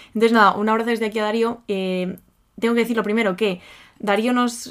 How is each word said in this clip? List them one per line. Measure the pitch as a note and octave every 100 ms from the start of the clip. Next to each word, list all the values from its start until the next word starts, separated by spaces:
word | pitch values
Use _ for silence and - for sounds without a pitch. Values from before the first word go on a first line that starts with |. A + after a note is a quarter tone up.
| -
Entonces | G#3+ A3+
nada, | A#3 G3+ -
un | G#3+
abrazo | A3 A3+
desde | A#3 A3
aquí | A3
a |
Darío. | G#3+ A3+ A3+ A#3+ -
Eh, | G3 F#3 F#3 F3+ F3+ _ _ _ -
tengo | A3+ A#3
que |
decir | A#3 A3+
lo |
primero | G#3 A3 G#3+ F#3
que | A3 F3+ - - - -
Darío | G#3 G3+ A#3
nos, | B3 A#3+ A#3 B3+